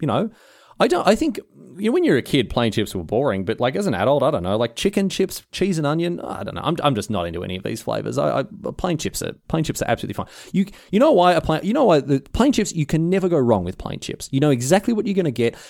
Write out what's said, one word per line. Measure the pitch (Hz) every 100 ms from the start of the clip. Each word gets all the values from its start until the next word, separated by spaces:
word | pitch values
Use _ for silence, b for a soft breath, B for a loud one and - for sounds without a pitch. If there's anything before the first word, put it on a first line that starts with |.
you | 156
know, | 139 214 b b b b b
I | 254
don't, | 349 -
I |
think, | 226 311 208 - - 127 147
you |
know, | 214
when | 339
you're | 320 135
a |
kid, | - 143 101
plain | - 117
chips | 107 101 95
were |
boring, | 82 113 143 98
but, | 95 110
like, | 123 170
as | 202
an |
adult, | 95 110 143
I | 131
don't | 131
know, | 90 107
like, | 117
chicken | - 196 202 196
chips, | - 190 - _
cheese | - 190 160
and | 147
onion, | 160 175 175
I | - -
don't | 202 -
know. |
I'm, | 139 170
I'm | 143 104
just | -
not | 101 85
into | 82
any | 95
of | 92
these | 107 110
flavors. | - 110 107 123
I, | 147 127
I, | 131 - - -
plain | 180 160
chips | - -
are, | - - -
plain | 160
chips | 156 -
are | -
absolutely | 104 -
fine. | 101 - B B
You, | 175 196 B B
you | 196
know | 302
why | 214 180
a | 165
plain, | - 156
you | 185
know | 269
why | 240 156
the | 135 139 -
plain | - 277
chips, | 240 196
you | 165 147
can | 156 165
never | 190 185
go | 165
wrong | 120 104
with | 87 -
plain | - -
chips. | - - -
You | 135
know | 147
exactly | 127 127 190 220
what | 214 196
you're |
gonna | 190 165
get. | 117 117 -